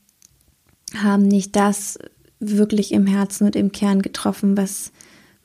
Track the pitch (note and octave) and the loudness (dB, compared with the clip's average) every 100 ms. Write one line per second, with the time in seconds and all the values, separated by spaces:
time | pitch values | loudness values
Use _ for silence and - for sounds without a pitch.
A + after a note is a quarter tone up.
0 | _ _ _ _ _ _ _ _ - G#3+ | _ _ _ _ _ _ _ _ -16 -4
1 | G3+ G3+ G3+ G3+ G3 G#3 G3+ G3+ - - | 0 2 4 2 2 2 2 0 -6 -12
2 | - _ _ - G#3 G3+ G#3 G#3 G3+ G#3 | -18 _ _ -12 -2 0 2 2 0 2
3 | G3 G3 G3 - G#3 G3+ G3+ - G3+ G3 | 2 2 -2 0 0 2 -2 0 0 0
4 | G3 - G3+ G3 G3+ G3+ G3 - - _ | 0 -4 -6 -2 0 0 -2 -6 -14 _
5 | - - _ _ | -20 -20 _ _